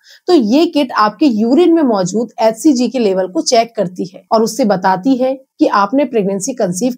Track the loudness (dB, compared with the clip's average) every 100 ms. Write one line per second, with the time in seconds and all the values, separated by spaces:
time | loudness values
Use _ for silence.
0 | _ -12 0 2 2 2 2 0 -2 0
1 | 0 2 0 2 2 2 4 2 2 0
2 | -2 -4 -6 -2 -2 2 0 2 0 0
3 | 0 0 -2 -4 0 0 0 -4 -6 -6
4 | -12 -12 -2 0 0 0 0 0 0 0
5 | 0 0 0 -4 _ -2 0 2 0 0
6 | 0 0 -2 -4 -6 -4 -4 -2 -4